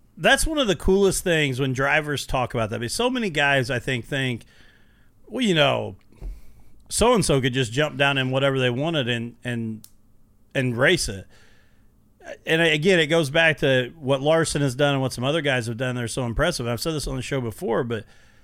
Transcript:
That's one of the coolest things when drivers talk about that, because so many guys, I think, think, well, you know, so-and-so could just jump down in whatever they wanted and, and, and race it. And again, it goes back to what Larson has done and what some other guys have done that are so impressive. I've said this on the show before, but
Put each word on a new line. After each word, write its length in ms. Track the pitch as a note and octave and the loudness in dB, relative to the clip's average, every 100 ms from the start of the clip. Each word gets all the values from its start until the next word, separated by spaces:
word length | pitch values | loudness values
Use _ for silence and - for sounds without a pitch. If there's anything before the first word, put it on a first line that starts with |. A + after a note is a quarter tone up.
| _ - | _ -2
That's 300 | E3+ C4 - | 2 4 2
one 120 | D#4 | 0
of 80 | B3 | 0
the 100 | F3 | 0
coolest 460 | - F#3+ G3 - | 2 4 4 2
things 360 | F#3 E3 D3 B2 | 0 0 0 0
when 120 | C#3 | -2
drivers 520 | C3 C#3 D3 D3+ C#3+ - | 0 2 0 0 -6 -4
talk 280 | C#3 A#2+ | -4 -2
about 160 | B2 G#2+ | -2 -4
that, 100 | A2 | -4
because 140 | A#2 | -6
so 160 | - B3 | -2 -2
many 180 | C4 A3 | -2 -2
guys, 400 | D3+ C#3+ C#3 B2 | 0 2 2 0
I 80 | B2+ | -4
think, 280 | B2 B2+ - | -4 -6 -4
think, 380 | C#3+ C3 A#2 - - - _ - _ - _ - | -4 -4 -4 -10 -20 -20 _ -20 _ -20 _ -12
well, 180 | A3+ | -2
you 100 | A#3+ | 0
know, 420 | E3 C#3 A#2+ G#2 F#2+ _ - - - - - - - - | 4 4 2 -4 -12 _ -16 -14 -14 -18 -20 -20 -20 -8
so-and-so 520 | - A3 B3 D3 C#3 | 0 4 4 4 2
could 120 | B2+ | 2
just 180 | B2+ A#2+ | 0 -2
jump 240 | A#2+ D3+ C3 | 0 -2 2
down 180 | C#3+ C#3 | 0 2
in 120 | B2+ | 0
whatever 280 | C3 C#3 C3+ | 0 0 2
they 120 | B2+ | 0
wanted 380 | A#2+ D3+ E3 A#2+ | 0 -2 -2 -2
and, 280 | A#2+ A#2 - | -4 -6 -10
and, 420 | B2 A#2 A2+ A2 - - _ _ _ _ _ | -8 -6 -6 -8 -16 -20 _ _ _ _ _
and 220 | C3+ B2+ A#2 | -2 -2 2
race 320 | C#3+ F3+ - | 2 2 -2
it. 180 | G2 - - - - _ _ - _ _ _ - - | -8 -14 -20 -20 -20 _ _ -20 _ _ _ -18 -14
And 160 | - D#3+ | 0 2
again, 380 | E3+ D3+ E3 F#3 | 4 4 4 4
it 60 | D#3 | 4
goes 240 | E3 C#3+ | 2 2
back 280 | D#3+ D#3+ D3 | 4 2 4
to 340 | D3 C3 A#2+ - | 2 2 0 -6
what 220 | C3 C#3 | -2 0
Larson 400 | C#3+ E3 D#3+ D#3 | 4 2 2 0
has 120 | C#3+ | -2
done 180 | B2 C#3+ | 2 0
and 60 | C#3 | 2
what 120 | C3 | -2
some 120 | - | -2
other 160 | B2+ D#3+ | -2 0
guys 260 | D3 B2+ A#2 | 0 -2 -2
have 100 | A2+ | -6
done 180 | B2+ B2 | -4 -4
that 80 | |
are 40 | A#2 | -6
so 160 | - | -4
impressive. 420 | B2 A2 D#3 D#3+ A#2+ | -4 0 0 0 -4
I've 140 | A#2 | -4
said 120 | E3+ | -4
this 140 | D#3 D3 | -4 -4
on 100 | C3 | -6
the 60 | |
show 180 | - C#3 | -4 -4
before, 420 | A#2+ G2+ G3 G#3+ | -4 -6 -2 -2
but 200 | B2 A2+ - - - _ | -2 -6 -8 -20 -20 _